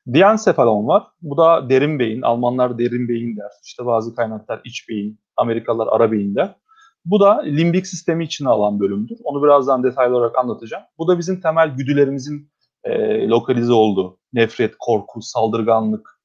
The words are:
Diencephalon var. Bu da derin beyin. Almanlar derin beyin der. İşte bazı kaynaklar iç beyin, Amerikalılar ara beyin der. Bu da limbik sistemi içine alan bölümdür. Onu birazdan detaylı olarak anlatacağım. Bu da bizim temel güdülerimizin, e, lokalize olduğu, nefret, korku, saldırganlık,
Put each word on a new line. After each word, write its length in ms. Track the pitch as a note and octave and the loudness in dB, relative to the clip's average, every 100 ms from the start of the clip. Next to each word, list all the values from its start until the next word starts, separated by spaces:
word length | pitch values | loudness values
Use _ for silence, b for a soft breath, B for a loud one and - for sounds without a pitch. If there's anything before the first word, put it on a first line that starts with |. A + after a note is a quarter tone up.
| - | -2
Diencephalon 720 | C#3 G3 A3 G3+ D#3 A#2+ G#2+ A2+ | 4 4 4 2 2 2 2 2
var. 200 | F#3+ - _ | 0 -2 _
Bu 140 | D#3 C#3+ | -6 2
da 320 | E3 E3 B2+ | 4 4 4
derin 300 | C3 D3 D3 | 2 2 0
beyin. 240 | A2+ A2+ | -2 -2
Almanlar 560 | A#2+ A#2+ B2 B2+ B2+ A#2+ | -2 0 0 0 0 0
derin 300 | A#2+ A#2+ A#2+ | -2 -2 -4
beyin 280 | A#2 A#2 G#2 | -4 -4 -8
der. 140 | G2+ _ | -12 _
İşte 220 | - - A#2+ | -20 -10 -2
bazı 280 | A2+ A2+ | -2 -2
kaynaklar 460 | A#2 A2+ G#2+ - A2+ | -4 -6 -6 -10 -12
iç 240 | B2+ - - | -12 -16 -10
beyin, 320 | G#2+ G#2 G#2+ _ - | -8 -8 -10 _ -4
Amerikalılar 520 | A#2+ A2+ A2+ A2+ A2 | -2 -2 -2 -4 0
ara 220 | - A2+ | 2 2
beyin 220 | G#2+ G2+ | 0 -2
der. 220 | G#2+ G3 - _ b b b | -2 -4 -6 _ b b b
Bu 160 | E3 G3+ | 0 4
da 200 | G3 A#3+ | 4 2
limbik 460 | F3+ D3 E3+ F3+ F#3 | 0 0 0 0 -4
sistemi 380 | F3 - E3 | -8 -4 -4
içine 240 | D#3+ - C3+ | -4 -4 0
alan 320 | G#2+ G#2 G#2 | 2 0 0
bölümdür. 380 | G2 G2+ A#2 A#3 | -2 -2 -6 -10
Onu 180 | - C#3+ | -8 0
birazdan 400 | C#3+ C#3+ C3 B2+ | 4 4 4 0
detaylı 340 | B2+ B2+ B2 B2+ | 0 0 0 2
olarak 220 | A#2 B2+ | 0 0
anlatacağım. 460 | B2 G#2 A2+ F3 - - | -2 -4 -10 -14 -14 -6
Bu 100 | E3 | 0
da 100 | F3 | 0
bizim 220 | E3+ F#3 | -2 -4
temel 280 | E3 E3 D#3+ | -2 2 2
güdülerimizin, 840 | C3 C3 C#3+ C#3 C#3 C#3 D3 - _ _ _ | 0 -2 2 2 0 -8 -12 -14 _ _ _
e, 440 | - A2 A2 A2 G#2 | -4 -2 0 0 2
lokalize 440 | A2+ A2+ A#2+ A#2+ | 0 2 0 2
olduğu, 460 | A#2 A2 G2 F#2 - _ | 4 4 2 -4 -6 _
nefret, 420 | B2 A2+ - A2 - | 0 0 0 -4 -4
korku, 440 | - A2 - A#2 | -2 -2 -4 -16
saldırganlık, 840 | - B2 A2+ A2+ A2 A2+ A2 G#2+ - _ | -8 -2 -2 0 0 0 0 -4 -8 _